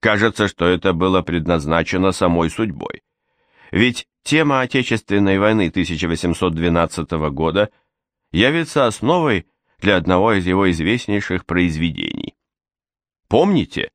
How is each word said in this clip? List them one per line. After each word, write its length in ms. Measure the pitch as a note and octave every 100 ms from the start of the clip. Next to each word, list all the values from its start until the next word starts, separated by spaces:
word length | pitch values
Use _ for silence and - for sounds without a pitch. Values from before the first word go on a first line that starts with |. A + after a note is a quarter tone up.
Кажется, 480 | A2+ G#2 A2 - G#2
что 160 | -
это 280 | E2+ F2+ G2
было 300 | E2+ F#2 F#2
предназначено 880 | D#2+ E2+ D#2 E2+ C#2+ E2 E2 F#2 F#2+
самой 380 | F2+ F2+ E2+ E2
судьбой. 520 | - A2+ C#2+ - - _ _ _ _ _ _ -
Ведь 360 | - B2 A#2+ - _
тема 380 | - D3+ D3+ C3+
Отечественной 800 | B2+ C3+ B2+ A2 - G2+ G2+ F#2+
войны 320 | G#2 A2 F2
тысяча 360 | F#2+ E2+ E2 E2+
восемьсот 480 | E2 F2 D#2+ F#2
двенадцатого 760 | D#2+ E2+ E2+ E2 - D#2+ E2 D2+
года 400 | C#2+ D#2+ E2+ G#2+ _ _ _ _ _ _
явится 560 | E2 A#2+ D#3+ D#3+ - B2
основой 600 | G#2+ A2+ F3+ D#3 G2+ - _ _ _
для 180 | F#2 F#2+
одного 380 | E2 F#2 G#2+
из 120 | G#2 F2
его 240 | F#2 G2
известнейших 760 | E2 D#2+ A#2+ - G#2 - F#2
произведений. 920 | - F2 F2 D#2 E2+ A1+ G1+ G1+ G1+ _ _ _ _ _ _ _ _ _ _
Помните? 600 | A2 F#3 F3+ E2+ - -